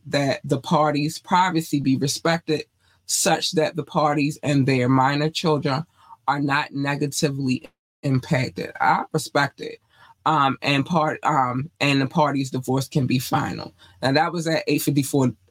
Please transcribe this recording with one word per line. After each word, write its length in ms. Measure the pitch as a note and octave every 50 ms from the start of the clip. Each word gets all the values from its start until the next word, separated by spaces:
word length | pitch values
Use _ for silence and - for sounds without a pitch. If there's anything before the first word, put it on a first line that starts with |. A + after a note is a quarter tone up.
| _
that 340 | C#3 C3+ C#3+ C#3+ C3+ - - -
the 160 | C#3 C#3+ C3
parties' 580 | - - F3+ D3+ D3+ D3+ D3 C#3+ D3 D3+ - -
privacy 640 | - - F#3+ F3+ F#3 F#3 F3 D#3+ D#3+ - - C#3+
be 160 | C3 C3+ C3+
respected 680 | B2+ C3+ C#3+ - - - E3 E3 E3+ - - D#3 D3 - - _ _ _ _ _ _ _
such 460 | - - - - G3 E3 - - - -
that 220 | D#3+ D#3 D3 -
the 80 | D#3+ C#3
parties 540 | - - D#3+ D3 D3+ D3 D3+ C#3 D3 D3+ - -
and 240 | C3+ D3 C#3+ B2+
their 220 | C3+ C3+ B2+ B2 B2
minor 420 | C3 C3 C3 C3+ C#3+ C#3+ D3+ D#3+
children 560 | D#3+ - - E3 D3+ C#3+ - D3 C3 D3+ E3 - _ _ - - - - _ -
are 120 | C#3 D3
not 320 | C#3 C#3+ C3+ D3 D3+ - -
negatively 960 | C#3+ C#3 C#3 C#3+ C#3 D3 C#3+ - - - D3 C#3 C3+ C#3 B2+ B2+ B2 - - - _ _ _ _ _ -
impacted." 680 | C#3+ C3+ B2+ B2+ - D3+ B2+ C3 - - - - - - -
I 240 | - - B2+ - - - -
respect 480 | D#3 - - - C#3+ C#3+ C3+ - -
it. 180 | - - - - _ _ _ _ - - - _ _
Um, 320 | C#3+ D#3 D3 C#3 C3+ B2+ -
and 240 | - C#3+ C#3+ C#3 C3
part, 340 | - F3 E3 D3+ D#3 C3+ - -
um, 480 | B2 D#3 C#3+ B2+ B2 B2 C3 C3+ - - _
and 200 | - C#3+ C#3 C#3
the 60 | C3+
party's 440 | C3 - E3 D3+ C#3+ C#3 C#3 C3+ C3
divorce 360 | - C3+ C3 - C3 C3 C3 -
can 180 | - D#3 B2+
be 120 | B2 B2 B2+
final. 560 | B2+ - - C#3+ - - - G#2+ G2 - - _ - - - _ -
Now, 100 | C3 C3+
that 200 | D3 D#3+ F3 D#3+
was 140 | F3 D#3
at 180 | E3 D#3+ D3+ - -
eight 140 | D3 D3+ -
fifty-four, 500 | - C#3+ C#3+ C3+ - - C#3+ C3 B2+ - - _ _